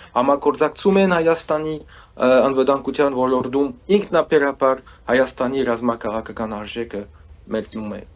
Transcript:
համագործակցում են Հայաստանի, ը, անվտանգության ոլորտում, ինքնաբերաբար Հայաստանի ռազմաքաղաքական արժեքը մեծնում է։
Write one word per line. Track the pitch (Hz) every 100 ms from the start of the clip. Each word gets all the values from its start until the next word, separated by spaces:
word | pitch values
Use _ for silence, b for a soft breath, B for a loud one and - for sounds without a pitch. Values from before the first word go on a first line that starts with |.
| B
համագործակցում | 120 135 143 147 127 151 - 196 196
են | 190 175
Հայաստանի, | 165 165 - 156 156 151
ը, | - - - - 127 127
անվտանգության | 127 131 131 139 135 135 143 127
ոլորտում, | 127 131 123 139 139 - -
ինքնաբերաբար | 202 196 165 151 156 139 135 135 131 B B
Հայաստանի | - 127 127 - 123 135
ռազմաքաղաքական | 123 113 120 117 110 110 110 104 110
արժեքը | 104 104 120 117 101 101 b b - -
մեծնում | 110 101 110 107
է։ | 98 -